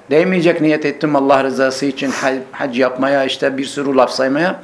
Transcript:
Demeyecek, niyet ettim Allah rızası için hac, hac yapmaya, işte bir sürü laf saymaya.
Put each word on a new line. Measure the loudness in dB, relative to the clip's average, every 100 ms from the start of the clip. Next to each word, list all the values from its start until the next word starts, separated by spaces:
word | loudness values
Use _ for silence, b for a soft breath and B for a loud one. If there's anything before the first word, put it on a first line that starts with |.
| -2
Demeyecek, | 2 2 2 2 2
niyet | 2 0 -2
ettim | -2 0 2
Allah | 4 4
rızası | 2 0 0 0 -4
için | -4 -4
hac, | -4 -2 -4 -6
hac | -8 -4 0
yapmaya, | 0 0 0 0 0
işte | -2 -2 -2
bir | -6
sürü | -4 0 2
laf | 2
saymaya. | 2 0 0 0 -4